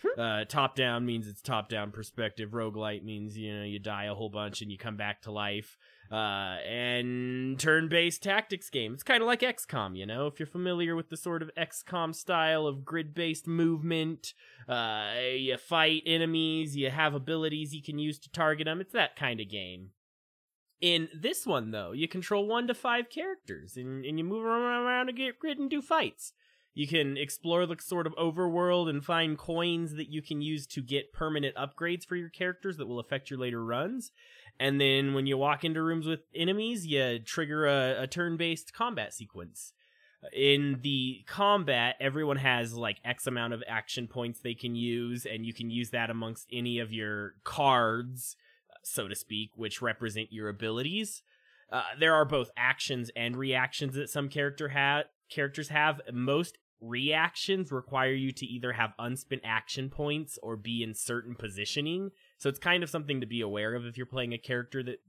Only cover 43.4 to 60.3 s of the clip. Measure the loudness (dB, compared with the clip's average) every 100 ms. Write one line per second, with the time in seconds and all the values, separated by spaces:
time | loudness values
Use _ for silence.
43.4 | -2 -4 -4 -4 -4 -6 -6 -4 -4 -4
44.4 | -6 -6 -4 -2 0 0 -2 -4 -6 -6
45.4 | -6 -6 -4 -4 -2 -2 -2 -2 -6 -8
46.4 | -8 -6 -2 -2 -4 -6 -4 -4 -6 -10
47.4 | -6 2 6 8 6 2 -2 -8 -10 -12
48.4 | _ _ _ -16 -8 -6 -4 -6 -6 -6
49.4 | -6 -6 -6 -2 -2 -2 -4 -4 -6 -6
50.4 | -6 -4 -2 -2 -2 -2 -4 -8 -16 _
51.4 | _ _ _ -4 -4 2 6 8 6 4
52.4 | 0 2 2 2 0 -4 -4 -4 -2 0
53.4 | 0 2 2 0 -4 -4 -4 -4 -2 0
54.4 | -2 -2 -2 2 4 4 0 _ -8 -2
55.4 | -2 -2 -2 2 4 2 -2 -2 2 2
56.4 | 0 -6 _ _ -8 -2 2 4 2 0
57.4 | 0 0 0 -4 0 2 4 4 0 -2
58.4 | -6 -4 -2 0 0 0 -4 -4 -4 -6
59.4 | 0 -2 -2 -4 -4 -2 -2 -2 -6